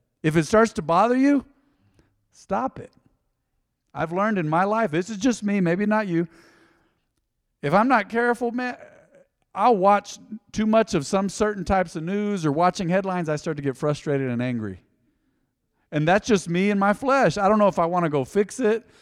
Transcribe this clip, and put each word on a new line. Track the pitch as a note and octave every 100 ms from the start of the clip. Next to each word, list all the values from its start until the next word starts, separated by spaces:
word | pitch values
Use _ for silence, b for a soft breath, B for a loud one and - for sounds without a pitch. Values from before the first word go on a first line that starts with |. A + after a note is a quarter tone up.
| _ _
If | D#3 D#3
it | D3+
starts | G#3+ A3+
to | -
bother | D#3 E3+ A3+ B3+
you, | C#4 C#4+ - _ _ _ _ _ _ _ _
stop | _ - G3 C4 -
it. | - _ _ _ _ _ _ _ _ _ _
I've | C3+ D#3+
learned | F3 G#3+ G3+
in | D#3
my | D#3+
life, | G3 A3 G#3+
this | D#3 F#3
is | G#3+
just | B3 A3
me, | G#3 G3+
maybe | F3 F3 G#3
not | G#3+ G3+
you. | E3 E3+ b b b b b b b _ _ _ _ _ _
If | D3
I'm | F3+ B3
not | B3 F#3+
careful, | A#3 A#3+ A#3+ A#3+
man, | A#3 B3 - - - _ _ _ _ _ -
I'll | A3+ G#3
watch | G3 G3+ - - - A3 _
too | - G#3+
much | A3 A3 F3
of | C#3
some | G3 G3
certain | - G#3+ G3+
types | F3 F#3+ E3+ E3+
of |
news | D#3+ G3+ G#3 G3+ D#3
or |
watching | C#3+ F3+ F3+ E3+
headlines, | F#3 F#3+ F3+ D#3
I | D3+
start | E3 D3
to |
get | C#3 B2
frustrated | D3+ D3 - C#3 C3+
and | A#2+
angry. | B2+ A#2+ G#2+ F#2 _ _ _ _ _ _ _ _ _ _ _
And | D#3 D#3
that's | G3 -
just | G3+ E3+
me | E3+ G3+
and | G3+
my | G3
flesh. | G#3 C4+ C4+ G#3 G3+
I | G3
don't | G#3+
know | G3+
if | F#3
I | E3+
wanna | F3+ E3+
go | C#3+ B2+
fix | G3+ G#3 -
it. | A#3 A3+ - b